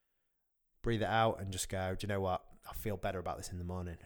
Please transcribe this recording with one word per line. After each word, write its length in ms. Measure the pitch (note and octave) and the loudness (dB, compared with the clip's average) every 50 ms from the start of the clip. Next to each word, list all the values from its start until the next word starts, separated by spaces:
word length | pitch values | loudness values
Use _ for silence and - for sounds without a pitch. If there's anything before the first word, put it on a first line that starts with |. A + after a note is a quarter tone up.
| _ _ _ _ _ _ _ _ _ _ _ _ _ _ _ _ | _ _ _ _ _ _ _ _ _ _ _ _ _ _ _ _
breathe 200 | - A#2 A#2 G#2+ | 0 0 2 2
it 80 | G#2+ F#2 | 4 4
out 320 | G#2+ A2+ A2+ A2+ - - | 6 6 6 6 4 2
and 100 | G2 G2 | -2 -4
just 160 | F#2+ F#2 - - | -4 -4 -4 -2
go, 280 | - F#2+ F#2 F#2 F#2 | -2 0 0 0 0
"Do 100 | - - | -2 -2
you 20 | G2+ | -2
know 140 | G2+ G2 | 0 0
what? 240 | F#2+ F#2 F#2 - - - - - - | 2 2 0 0 -2 -8 -18 -20 -16
I'll 80 | - - | -12 -10
feel 220 | - - A2 G2+ | -6 -4 -4 -4
better 240 | F2 - G2+ F#2+ F#2 | -2 -2 -2 -2 -2
about 180 | E2+ F2 E2 - | -4 -4 -4 -4
this 140 | F#2+ - | -6 -8
in 60 | F#2 F2+ | -8 -6
the 60 | F2 | -4
morning." 320 | F2 F2+ F#2 F2+ F2 E2+ - - | -4 -4 -4 -4 -6 -8 -10 -12